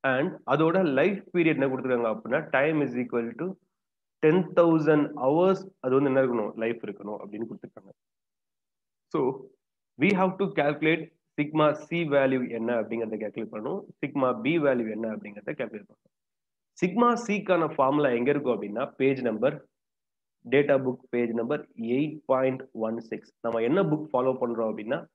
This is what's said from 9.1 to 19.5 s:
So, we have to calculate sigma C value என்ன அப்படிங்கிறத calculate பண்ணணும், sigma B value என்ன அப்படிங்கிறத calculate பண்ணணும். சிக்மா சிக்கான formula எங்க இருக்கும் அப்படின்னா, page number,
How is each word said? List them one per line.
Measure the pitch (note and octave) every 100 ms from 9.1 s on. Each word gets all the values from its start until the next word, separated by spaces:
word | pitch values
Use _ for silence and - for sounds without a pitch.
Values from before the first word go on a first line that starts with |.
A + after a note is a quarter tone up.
So, | D#3+ C3 C3+ - _ _ _ _ -
we | E3 F#3+
have | F#3+ F#3
to | G3 -
calculate | C#3+ D3 D#3 E3 D#3+ _ _ -
sigma | D3 D#3 D3+ D3 -
C | E3+ D#3+ C#3
value | C3+ C3 B2 A2+
என்ன | A2+ A#2
அப்படிங்கிறத | G#2+ A2+ A2 G#2+
calculate | G#2+ A#2 G#2+
பண்ணணும், | A2 A#2+ F#3+ - -
sigma | C#3+ C#3 B2+ A#2 A#2+
B | E3+ D3
value | B2 A2 G#2+
என்ன | A2+
அப்படிங்கிறத | G#2+ G2+ G2+ - D3+
calculate | A2+ G#2+ -
பண்ணணும். | _ _ _ _ _ _ _ _ -
சிக்மா | F3+ F#3+ A#3+ A3+ -
சிக்கான | G3+ F#3+ F3 D#3
formula | D#3+ C3+ D3 D3 A#2
எங்க | B2
இருக்கும் | C#3+ B2+
அப்படின்னா, | A2 G#2 G#2+ C#3 -
page | C3+ C3 A#2+
number, | G#2+ B2+